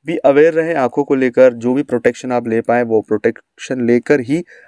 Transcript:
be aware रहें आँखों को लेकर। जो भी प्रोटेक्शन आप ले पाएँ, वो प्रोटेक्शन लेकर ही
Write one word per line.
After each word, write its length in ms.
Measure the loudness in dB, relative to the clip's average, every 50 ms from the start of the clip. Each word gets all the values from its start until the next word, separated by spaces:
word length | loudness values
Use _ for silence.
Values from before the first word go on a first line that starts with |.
| -10 -8
be 60 | -6
aware 380 | 0 2 2 4 6 4 4 4
रहें 220 | 0 -2 -2 -2
आँखों 280 | -2 -2 -2 -2 -2 -2
को 120 | -2 0
लेकर। 380 | 0 0 0 2 4 4 4 4
जो 200 | 0 -4 -2 -2
भी 100 | -2 -2
प्रोटेक्शन 480 | -4 -4 -2 -2 -2 -2 -4 -6 -4
आप 160 | -4 -4 -4 -2
ले 140 | -4 -4
पाएँ, 220 | -2 0 0 -2 0
वो 180 | 0 -2 -2
प्रोटेक्शन 840 | -2 -2 -4 -2 -2 -4 -4 -6 _ _ _ -16 -10 -8 -6 -4 0
लेकर 340 | 2 0 2 2 2 0 0
ही 220 | 0 -2 -4 -4 -4 _ -14 -20 -20